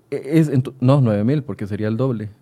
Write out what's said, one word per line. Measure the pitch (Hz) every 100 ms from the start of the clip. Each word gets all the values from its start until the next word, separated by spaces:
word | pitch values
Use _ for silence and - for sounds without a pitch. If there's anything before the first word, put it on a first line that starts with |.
| -
es | 139 135 160 156
ento-, | 131 131 -
no, | 127 143
nueve | 120 104
mil, | 110 151
porque | 127 95 101
sería | 104 107
el | 113
doble. | 131 113 107 -